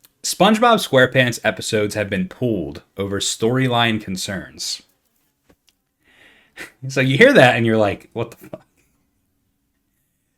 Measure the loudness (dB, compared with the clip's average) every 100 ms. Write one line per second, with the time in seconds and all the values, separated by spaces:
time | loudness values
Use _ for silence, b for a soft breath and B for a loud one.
0 | _ _ -10 0 2 2 2 2 2 2
1 | 2 2 0 0 -4 -4 -4 -2 -2 -4
2 | -4 -4 -6 -6 -4 -4 -6 -12 -18 -10
3 | -6 -6 -6 -4 -2 0 0 0 0 -2
4 | -6 -10 -8 -10 -12 -14 -12 -12 -14 _
5 | _ _ _ _ _ _ _ _ _ _
6 | B B B B B B B B -8 -2
7 | 0 4 6 8 6 4 2 2 0 -2
8 | -10 -10 -10 -12 -20 -20 _ _ _ _
9 | _ _ _ _ _ _ _ _ _ _
10 | _ _ _